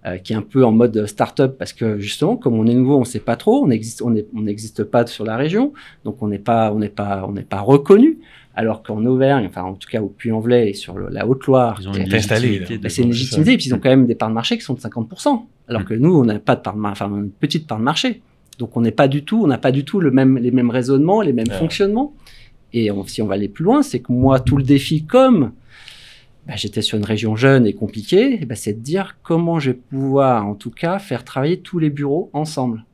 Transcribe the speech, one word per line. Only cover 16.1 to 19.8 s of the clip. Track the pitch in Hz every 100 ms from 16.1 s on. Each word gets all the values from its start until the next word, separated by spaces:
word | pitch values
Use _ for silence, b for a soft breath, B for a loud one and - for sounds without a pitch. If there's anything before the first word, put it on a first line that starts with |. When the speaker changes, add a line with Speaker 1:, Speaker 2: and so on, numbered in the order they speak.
| 170
Speaker 1:
on |
n'a | 120 104
pas | - 123
de |
part | -
de | 107
mar-, | 104
enfin, | 98 101
une | 101 101
petite | - 151 160 156
part | 110
de |
marché. | 120 - 262 226 _ _ _ -
Donc | 117 -
on |
n'est | 113
pas | 110 139
du | 143
tout, | 143 220
on | 185
n'a | 123
pas | 135
du | 131